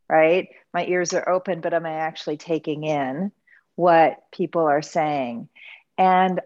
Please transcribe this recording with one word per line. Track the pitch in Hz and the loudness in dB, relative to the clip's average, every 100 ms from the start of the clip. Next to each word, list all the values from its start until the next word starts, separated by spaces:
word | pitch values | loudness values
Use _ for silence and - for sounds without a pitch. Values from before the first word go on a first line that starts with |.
| - | 0
right? | 160 160 180 185 _ _ | 4 4 2 -2 _ _
My | 175 175 | -6 -2
ears | 180 170 | -2 -2
are | 185 - | -4 -2
open, | 185 190 165 | -2 -4 -6
but | 170 | -2
am | 170 165 | -4 -4
I | |
actually | 156 160 - - 151 | -6 -6 -8 -8 -8
taking | - 156 156 151 | -4 -4 -4 -6
in | 156 147 131 143 202 - _ _ _ - | -4 -2 -4 -4 -8 -10 _ _ _ 0
what | 175 165 156 - _ | 4 6 4 0 _
people | - 170 170 | -8 -4 0
are | 156 147 | 2 0
saying? | 156 170 151 147 120 117 151 - - - _ - | -2 -2 -2 -2 -6 -8 -14 -20 -20 -20 _ 0
And | 185 185 185 180 | 4 4 2 0